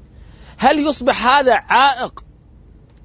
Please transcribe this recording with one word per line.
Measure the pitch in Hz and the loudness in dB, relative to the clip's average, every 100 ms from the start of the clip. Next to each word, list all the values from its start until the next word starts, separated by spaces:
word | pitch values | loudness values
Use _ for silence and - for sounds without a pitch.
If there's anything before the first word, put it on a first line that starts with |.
| - - - - - - | -20 -20 -20 -20 -20 -2
هل | 247 302 294 | 0 0 -2
يصبح | - 247 196 233 | -4 -2 -2 2
هذا | 285 254 | 2 2
عائق | 220 - 214 277 254 220 - - - _ - - - _ - | 0 0 2 2 0 -8 -12 -20 -20 _ -20 -20 -20 _ -20